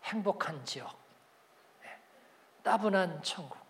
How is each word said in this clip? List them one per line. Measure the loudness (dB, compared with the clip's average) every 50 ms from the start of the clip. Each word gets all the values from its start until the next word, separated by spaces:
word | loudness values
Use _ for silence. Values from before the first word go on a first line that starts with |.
| -8
행복한 | -4 -4 -2 0 0 0 0 -2 -4 -4 -8 -8
지옥, | -8 -8 -8 -8 -12 -14 -16 -20 -20 -20 -20 _ _ _ _ _ _ _ _ -20 -20 _ _ -20
네, | -20 -20 -20 -20 _ -20 -20 -20 -20 -20 -20 -20 _ _ _ 2
따분한 | 4 4 4 6 6 6 6 4 4 0 -4
천국. | -4 -6 -6 -6 -8 -12 -12 -16 -18 -20